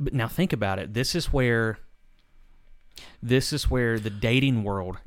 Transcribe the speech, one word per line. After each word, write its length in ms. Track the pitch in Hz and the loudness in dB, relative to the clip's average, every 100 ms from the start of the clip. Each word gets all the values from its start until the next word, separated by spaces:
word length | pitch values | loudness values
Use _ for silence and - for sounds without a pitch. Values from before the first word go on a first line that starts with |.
but 100 | 143 | 2
now 140 | 135 113 | -2 -2
think 240 | - 185 | 0 0
about 260 | 123 101 95 | 0 -2 -2
it. 160 | 92 | -4
This 220 | 110 135 175 | -4 -2 -2
is 160 | - | 0
where, 460 | 143 123 117 113 107 - - - - _ - - - - - - - - - | 2 2 2 0 -4 -12 -20 -20 -20 _ -20 -20 -20 -20 -20 -20 -20 -20 -8
this 280 | 117 127 - | 2 2 2
is 180 | 147 - | 0 0
where 280 | 127 117 113 | 2 2 0
the 100 | 107 | -2
dating 520 | 101 113 127 135 120 | -2 2 4 4 2
world 340 | 104 98 92 90 | 0 -2 -4 -8